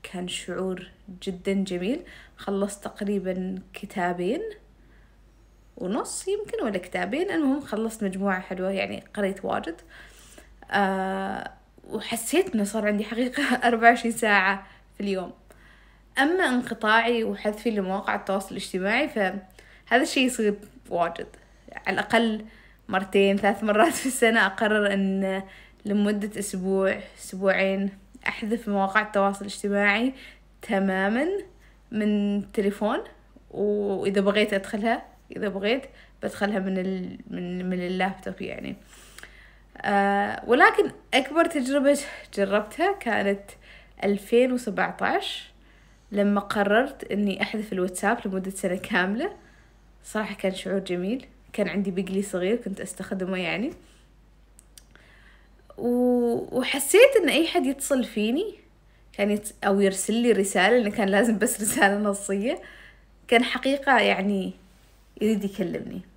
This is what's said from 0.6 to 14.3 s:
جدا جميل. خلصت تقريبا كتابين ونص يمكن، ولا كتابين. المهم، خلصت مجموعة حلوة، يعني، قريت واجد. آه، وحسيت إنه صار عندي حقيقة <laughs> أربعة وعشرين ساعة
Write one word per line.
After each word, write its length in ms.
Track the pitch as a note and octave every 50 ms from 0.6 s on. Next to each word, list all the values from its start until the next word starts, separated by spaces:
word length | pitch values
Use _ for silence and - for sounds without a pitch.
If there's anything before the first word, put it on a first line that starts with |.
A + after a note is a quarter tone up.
| F#3 F#3 F#3 F3+ F3 - - _ - - F#3 F3+
جدا 300 | - G3 F#3 F3+ - G3+
جميل. 480 | G3 G3 F#3+ F#3 F3+ F3 F3+ G3+ C4+ F4 - - - - - - -
خلصت 480 | - - - G3 G3 G3 G3+ - - -
تقريبا 720 | - - - G#3 G3+ G#3 G3 F3+ F#3+ F#3 F#3+ F#3 F#3 F#3+ F#3 - - -
كتابين 680 | - - G3+ - G3 F3 F3+ F3 F3 F3 F3+ B3+ F4 A4 A4 G#4 - - - - _ - - - - - _ - - - - _ _ - _ _ _ _ - _
ونص 520 | - E3+ F3+ G#3 D4+ - - - - - F#4+
يمكن، 360 | G4+ G#4+ G#4 - - A4 F4
ولا 140 | A3+ G3 F3+
كتابين. 520 | - - - F3+ F3+ G3 A3+ D4+ F#4 G4+
المهم، 300 | - E4 D4+ C4 C4+ D4
خلصت 440 | C#4 - A3 G#3 A3+ A3 A3 - G#3+
مجموعة 360 | F#3+ F#3 F#3+ G3 G3+ F#3 F#3
حلوة، 300 | F#3 - F#3+ F#3 F#3 F#3+
يعني، 340 | G3 F#3+ - - - - - - -
قريت 300 | G#3+ G3+ F#3 G3 - -
واجد. 300 | - G#3+ - A3 D#4+ E4 - - - - - - - - - - - - - - - - - - -
آه، 800 | - G3 G3+ F#3+ G3 F#3+ F#3+ F#3+ F#3+ F#3+ G3 G3 - - - - - - _ _ _ - - -
وحسيت 640 | - A3 G3+ - A#3 A3+ - - - F4 F#4+ F#4+ -
إنه 100 | G#3+ G3+
صار 220 | G3+ - A3 G#3
عندي 180 | G#3 G#3 G3+ A3
حقيقة 380 | - A#3 A3 C4 B3 B3+ C#4+
<laughs> 260 | C#4+ C4 B3 - - A#3+
أربعة 200 | A#3+ A3 A#3 A#3
وعشرين 240 | B3 A#3+ - A#3
ساعة 540 | A3+ - A#3 G#3+